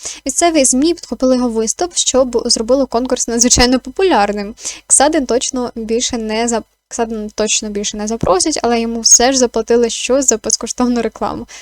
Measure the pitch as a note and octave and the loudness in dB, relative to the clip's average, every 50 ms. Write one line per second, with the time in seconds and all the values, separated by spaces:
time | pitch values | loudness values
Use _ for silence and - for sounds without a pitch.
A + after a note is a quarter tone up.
0 | - - - - - C#4 - - E4+ E4+ E4 D#4 C4+ - B3+ B3+ C#4 E4+ E4+ - | -12 -14 -12 -10 -8 -6 -2 0 2 2 4 4 2 2 2 2 2 0 0 -2
1 | - - A#3+ - C4 C4 C4 B3 B3 B3 A3 A3 A3 A3+ - - F4+ F4 - - | -6 -10 -6 -2 0 2 2 2 0 0 -2 -2 -2 -2 -2 -4 -4 -4 -2 -4
2 | - - - B3+ C4+ B3+ A#3+ A3+ - A#3+ - - A3+ A3+ B3+ C#4 C4+ - - A#3 | -2 0 2 2 2 2 0 -2 0 0 0 0 2 2 2 2 2 2 0 -2
3 | B3+ B3+ C4 B3 - - A3+ A#3+ A#3+ B3 - - B3 B3 C4 B3+ - C4 B3+ - | 0 0 -2 -2 -2 -2 0 2 2 2 4 4 4 4 4 2 0 -4 -4 0
4 | G4 F#4 D#4 A3 G3+ G3+ G3+ G#3 G3+ G3+ A#3+ - - - - - _ - - - | 2 4 4 4 2 0 -2 -4 -6 -8 -10 -12 -12 -14 -14 -10 _ 0 2 4
5 | C4 D4+ D#4+ D#4+ C4 - A3+ C4 - - - B3+ B3 A3+ - A#3 A3 G#3+ A3+ A#3 | 4 4 2 0 0 0 0 -2 -2 -2 -6 -6 -6 -6 -8 -8 -6 -2 -2 -2
6 | B3 - B3+ A#3 A3 G#3+ G#3+ A3 A#3 A#3 A#3 G#3+ - _ _ _ _ - - - | -2 -2 -4 -4 -4 -4 -2 -2 0 0 -2 -2 -4 _ _ _ _ -12 -4 -4
7 | A#3 A3 A3+ G#3+ G#3 G#3+ - - G#3+ G#3+ - - - G#3+ G#3 G3+ G#3 - - G#3 | -4 -4 -4 -6 -8 -8 -4 -2 -2 0 0 -2 -4 -4 -6 -6 -6 -6 -6 -6
8 | G#3 G#3+ A3+ A3+ - - F4+ F#4 E4+ D#4+ D4 - - A#3 A#3 A#3 A3+ A#3 A3+ A3+ | -6 -4 -2 0 2 2 4 4 2 0 -2 0 0 0 0 0 0 -2 -4 -2
9 | A3+ - - - A#3 C4 C#4 C4 B3+ A#3 - A3+ A3+ - A#3 A#3+ A#3 A3+ - - | 0 2 4 4 4 4 4 2 2 0 0 -2 0 2 2 4 2 2 -2 -4
10 | - - B3 C#4 C#4 - A3+ A3 - A3 - - - A3 - - B3 A#3+ B3 A#3 | -2 0 0 2 2 2 0 0 0 -2 -4 -4 -4 -6 -2 -2 0 0 0 0
11 | A#3 A3 - - G#3+ G3+ - G#3+ A#3+ - - - | -2 -4 -4 -6 -6 -6 -6 -8 -10 -14 -16 -20